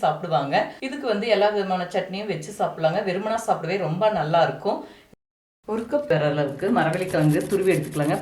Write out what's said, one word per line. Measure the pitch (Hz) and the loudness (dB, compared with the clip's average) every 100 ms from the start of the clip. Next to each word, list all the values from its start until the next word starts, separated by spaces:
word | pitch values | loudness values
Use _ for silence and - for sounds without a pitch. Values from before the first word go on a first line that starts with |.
சாப்பிடுவாங்க. | 160 151 170 156 139 190 - - 262 | 0 0 0 0 2 0 0 -4 -8
இதுக்கு | 277 254 | -4 -2
வந்து | 202 233 202 | -2 2 4
எல்லா | 208 208 | 4 2
விதமான | 190 180 175 196 | 0 -2 -2 -4
சட்னியும் | - 190 214 160 | -4 -6 -6 -6
வச்சு | 180 - | -6 -4
சாப்பிடலாங்க. | 165 - 156 185 196 | -4 0 0 2 0
வெறுமனா | 180 185 226 - | -2 -2 -2 0
சாப்பிடவே | 160 160 196 156 | -2 -2 -2 -2
ரொம்ப | 180 214 190 | 2 2 2
நல்லா | 151 170 151 | 2 4 4
இருக்கும். | - 202 320 - - - _ _ _ _ _ - | 0 -2 -4 -6 -20 -20 _ _ _ _ _ -6
ஒரு | 233 233 | -6 -2
கப் | 294 - 156 | -2 2 2
வர | 151 147 | 2 0
அளவுக்கு | 143 - 196 202 | -2 -2 0 2
மரவள்ளிக்கிழங்கு | 156 180 180 165 151 156 - | 2 0 0 2 4 4 2
துருவி | 190 190 160 | 0 2 2
எடுத்துக்கலாங்க. | 151 151 147 196 | 0 -2 0 0